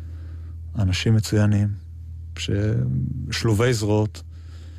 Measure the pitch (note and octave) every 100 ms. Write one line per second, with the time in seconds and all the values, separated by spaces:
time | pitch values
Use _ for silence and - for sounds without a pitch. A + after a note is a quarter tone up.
0 | - - - - - - - - F#2 F#2
1 | A#2 A2 - G#2+ G#2 G#2 G#2 G2+ - -
2 | - - - - - G2+ G#2+ A#2+ B2+ C3
3 | - - - - A#2 G#2 B2 A2+ G#2 G#2+
4 | G#2+ - - - - - -